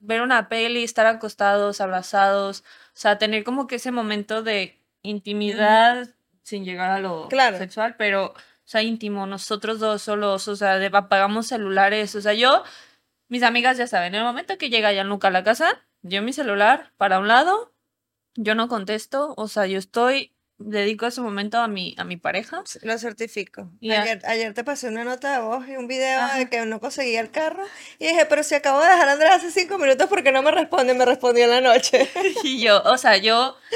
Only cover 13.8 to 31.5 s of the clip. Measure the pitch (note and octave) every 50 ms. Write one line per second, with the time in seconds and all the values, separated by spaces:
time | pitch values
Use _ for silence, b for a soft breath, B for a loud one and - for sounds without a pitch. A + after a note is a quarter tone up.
13.8 | A#3+ A#3+ A3 F#3 F3 F3+ F#3+ G#3+ A3+ A#3+ A#3+ C4+ F4+ - G4 F#4+ D#4 C4+ A#3 A3+
14.8 | G#3+ G#3 G3+ F#3+ G3 G3 G3+ G3 - G3 F#3 F#3 F#3 G#3+ A#3 B3 D#4+ F4 - -
15.8 | _ _ _ _ - F3 F#3 G3 G#3 A#3+ C#4 D4+ C#4+ A3+ G3+ G3+ G#3 A3 C4+ D4
16.8 | - _ _ - G3 G3 F#3+ F#3 G3 G#3 A#3 B3+ D4+ F4+ F#4+ A4 A#4+ _ _ _
17.8 | _ _ _ _ _ _ _ _ _ _ - A#3+ G#3+ G#3 A3 A3+ A3+ A#3+ B3 G#3+
18.8 | F#3+ G3 G#3+ A3 - - - C4+ D4 D4+ C4+ - G#3+ G#3 - G#3+ G3+ F#3+ F#3+ F#3+
19.8 | F#3+ _ - A#3 A#3+ B3+ C4+ C#4 - _ _ _ _ _ _ - G#3 G#3+ G#3 G#3
20.8 | G3+ G#3 A3 G#3 A3+ A#3+ A#3+ C4 B3 A3 G3+ G3+ G3+ G#3+ A3 A#3 A#3 A3 G#3 F#3+
21.8 | F3+ - - - F3+ F3 F3+ E3+ - - - F#3+ A3 - D#4+ F4 - - - -
22.8 | - A3 A3+ A#3 G#3+ A#3 G#3 - A3+ A3+ - G#3+ F#3+ - _ - G3+ F3 F3 -
23.8 | A3+ A3 A3 G#3+ G#3 A3+ A3+ F#3+ - - A3+ A3+ A3+ A3 G3+ A#3+ A#3 D4 C#4 C4
24.8 | B3+ A#3 A3 A3+ A#3 B3 B3+ B3 C#4+ C#4 C#4 B3+ A3+ A3 A#3 B3+ B3+ C4+ C4+ C4
25.8 | A#3+ A#3+ C4 C4 C4 C4 C4 C4 B3 B3+ C4+ C4 B3+ B3+ - A#3 A3+ A3 A3 G#3
26.8 | G#3+ C#4 - D4 C4+ B3 A3+ A3+ A3+ A3 - D4+ D#4 D#4+ E4+ F#4 G4 G4+ B B
27.8 | B B B B - D#4+ E4 E4+ D4+ D#4 D4+ D4 D4+ - D4+ C#4+ D4 C#4 C4+ C#4
28.8 | D#4+ F4 F#4 F4 D#4 C#4 C#4 D4 D#4 E4 F#4+ F4 E4 F4 D#4 F#4+ F4+ D#4+ G4 F#4+
29.8 | D4+ C4+ C4 A#3+ E4+ - G4+ F#4 B3 C#4 C4 C4 C4 D4+ D#4+ F4+ D#4 D#4+ E4+ F4+
30.8 | C4 B3 B3+ B3 B3+ B3 B3+ B3+ - B3 A#3+ A#3+ A#3+ A#3